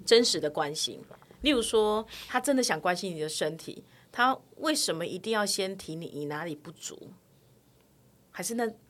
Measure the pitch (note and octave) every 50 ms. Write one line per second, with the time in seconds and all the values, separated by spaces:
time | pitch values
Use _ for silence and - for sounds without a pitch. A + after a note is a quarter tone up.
0 | - - A3+ A#3 B3 - - D#3+ D3+ D3+ - D#3+ D3+ C#3+ D#3 - - A#2+ - -
1 | - - - - - - - - - D4+ C#4+ A#3+ A3 - A#3 A3 G#3+ G#3+ G#3 A3
2 | G#3+ - - - - - - B3+ C4 C#4+ C#4 B3+ A#3+ - F3 D#3 - F3+ F3+ F#3
3 | G3+ F#3 E3+ D3+ D3+ D#3 - - E3+ D#3 D#3+ E3 - - - - - - - -
4 | - _ - A#3+ A#3+ C4 C4+ - - _ - - C#4+ D#4+ D#4 - - G3 E3 D#3+
5 | F3 - F3 F3+ - A3 A3+ G#3+ G#3 G3+ - - F#3+ F#3+ G3 G3 - - D#3 E3
6 | E3+ - - D3 D3 D3 D3 D3+ E3+ E3+ D3 D3 - E3+ D3 - - - - -
7 | - - - - _ _ _ _ _ _ _ _ _ _ _ _ _ _ _ _
8 | _ _ _ _ _ _ - - F#3 - A#3 A#3+ A#3 A3 G#3+ - _